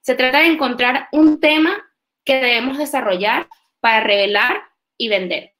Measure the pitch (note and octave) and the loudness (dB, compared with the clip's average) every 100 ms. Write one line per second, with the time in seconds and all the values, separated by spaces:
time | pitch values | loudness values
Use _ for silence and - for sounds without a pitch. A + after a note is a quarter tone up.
0 | - B3+ B3+ C#4 E4 D#4 C4+ A#3+ B3 C4 | -2 0 2 2 2 2 -2 -2 -2 -2
1 | - D4 D#4 D4+ D4+ D#4 D#4+ G4+ - _ | -4 2 4 4 2 2 0 -2 -10 _
2 | _ _ - C4 B3 A#3+ B3+ C4+ D4 C#4+ | _ _ -2 0 2 0 -2 -6 -6 -4
3 | A3+ F#3 G3+ B3+ - _ _ _ - A3 | -2 -2 0 -2 -6 _ _ _ 0 0
4 | A3 G3+ G3 G3+ A#3+ G#4 - _ _ _ | 2 0 2 0 0 -2 -10 _ _ _
5 | A#3 G3+ F#3 D#3 - _ | -4 -2 -2 -8 -10 _